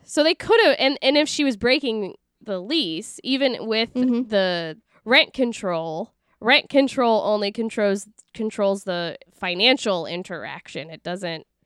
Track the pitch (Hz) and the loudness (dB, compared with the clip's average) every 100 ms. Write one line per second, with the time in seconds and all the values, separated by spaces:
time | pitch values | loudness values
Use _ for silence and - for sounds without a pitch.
0 | - - 302 359 - 466 403 - 262 285 | -4 2 2 2 4 6 6 4 2 2
1 | 254 294 302 - 285 208 233 277 269 220 | 2 2 2 0 0 0 0 0 0 -4
2 | 190 - _ _ - 190 190 330 196 160 | -6 -10 _ _ -8 -8 -4 -2 -2 -6
3 | 220 - - 262 269 240 220 220 226 254 | -10 -10 -4 0 0 -2 -2 -2 -2 0
4 | 254 240 247 208 185 175 165 156 _ _ | 0 0 0 0 0 -2 -6 -10 _ _
5 | 220 269 - - 240 220 190 170 165 160 | 2 4 4 0 -2 -2 -4 -4 -4 -8
6 | 220 _ _ _ 214 285 - 277 269 - | -10 _ _ _ 2 2 4 2 2 2
7 | 240 214 196 214 202 208 226 233 202 196 | 2 2 2 0 -2 -4 -4 0 0 0
8 | - _ _ - 220 - 202 196 190 175 | -6 _ _ -8 -6 -2 0 -2 -4 -6
9 | 170 - - _ 185 175 233 277 226 180 | -6 -8 -16 _ -4 2 4 4 2 -2
10 | 139 170 185 170 110 143 - 170 156 160 | -4 -8 -8 -10 -10 -14 -12 -12 -12 -12
11 | - 180 180 160 - _ | -10 -8 -6 -8 -12 _